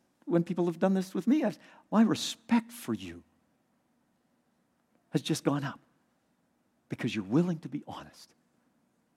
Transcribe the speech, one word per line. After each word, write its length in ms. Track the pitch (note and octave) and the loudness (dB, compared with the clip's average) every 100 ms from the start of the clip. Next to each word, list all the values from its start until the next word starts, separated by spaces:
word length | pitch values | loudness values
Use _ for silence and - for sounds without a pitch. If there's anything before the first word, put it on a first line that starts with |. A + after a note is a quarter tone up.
| _ _ - | _ _ 0
when 140 | E3+ | 0
people 220 | E3+ F3+ F3 | 2 0 0
have 140 | E3 | 2
done 140 | F#3+ | 2
this 200 | F#3+ F#3 | 2 0
with 140 | G3 A3+ | -2 2
me, 160 | D4+ | 2
I've, 140 | A#3+ - - - _ | 2 -4 -12 -20 _
my 100 | G3+ | 4
respect 680 | G#3+ D3 - - - A#3 A3+ | 4 4 -2 -8 0 0 0
for 220 | - - | -6 -6
you 300 | G#2+ F#2 E2+ - _ _ _ _ _ _ _ _ _ _ _ _ _ _ _ _ _ _ | -4 -6 -14 -18 _ _ _ _ _ _ _ _ _ _ _ _ _ _ _ _ _ _
has 120 | D3 | -4
just 220 | - D#3 | -2 -2
gone 200 | - C#3+ | 0 -2
up 160 | C3+ - _ _ _ _ _ _ _ _ _ _ _ | -4 -10 _ _ _ _ _ _ _ _ _ _ _
because 260 | - A#2+ | -4 -2
you're 100 | G#2+ | -2
willing 360 | F#2+ C3+ F3+ D#3+ | 0 2 2 -2
to 100 | - | -6
be 140 | C#3+ - | -10 -10
honest. 420 | - - - - _ _ _ _ _ _ _ _ | -14 -16 -20 -20 _ _ _ _ _ _ _ _